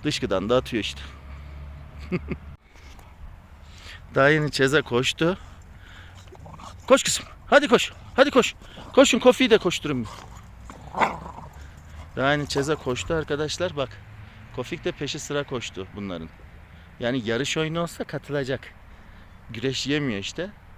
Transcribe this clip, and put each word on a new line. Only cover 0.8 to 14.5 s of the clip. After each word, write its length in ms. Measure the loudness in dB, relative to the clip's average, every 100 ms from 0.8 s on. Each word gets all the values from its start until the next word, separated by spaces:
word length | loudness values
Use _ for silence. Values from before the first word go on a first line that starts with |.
işte. 180 | -4 -8 -14 -14 -16 -14 -14 -14 -14 -14 -16 -14 -6
<laughs> 80 | -6 -4 -10 -10 -20 -20 -20 -20 -20 -20 -18 -16 -16 -20 -20 -20 -18 -16 -18 -4 4
Daha 140 | 6
yeni 220 | 6 2
Çeze 300 | 2 4 4
koştu. 560 | 2 2 0 2 0 0 -6 -18 -20 -20 -20 -20 -20 -20 -20 -18 -18 -16 -16 -16 6
Koş 160 | 6
kızım. 220 | 6 -2 -4 -16 6
Hadi 200 | 6 8
koş. 240 | 4 4 -6 -6 4
Hadi 160 | 6
koş. 240 | 6 4 -2 -18 -18 2
Koşun, 260 | 6 8 8
Kofi'yi 300 | 6 6 6
de 80 | 6
koşturun. 500 | 4 -2 -2 -2 -4 -10 -16 -18 -18 -18 -18 -16 -10 0 0 0 -12 -14 -16 -16 -18 -18 -18 -16 -10 0
Daha 160 | 2
yeni 160 | 2 0
Çeze 280 | -2 0 -2
koştu 380 | -2 -4 -2
arkadaşlar. 640 | -2 -2 -2 -2 -2 -4 -2
Bak. 140 | -6 -6 -18 -18 -18 -18 -12